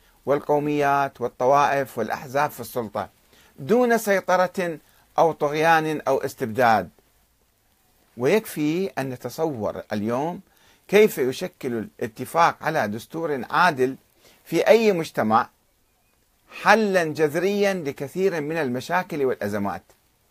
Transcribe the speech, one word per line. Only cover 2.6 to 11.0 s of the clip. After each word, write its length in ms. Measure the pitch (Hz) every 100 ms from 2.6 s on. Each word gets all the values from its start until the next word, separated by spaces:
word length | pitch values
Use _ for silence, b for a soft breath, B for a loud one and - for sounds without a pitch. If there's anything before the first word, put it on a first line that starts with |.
| 117 - 107 107 95 _ b b b -
دون 380 | 139 233 247 226
سيطرة 840 | 214 190 - 180 180 - 175 151 b b b -
أو 140 | 160
طغيان 680 | 151 147 151 160 160 156 151 -
أو 100 | 143
استبداد. 720 | - - 120 110 120 107 90 _ _ _ _ _ _ _ _ _ _ _ _ 113
ويكفي 680 | 131 214 220 - 147 165 190
أن 220 | - 135
نتصور 720 | 123 123 - 160 123 98 87 -
اليوم 480 | 104 107 123 160 180 - b b b -
كيف 260 | 196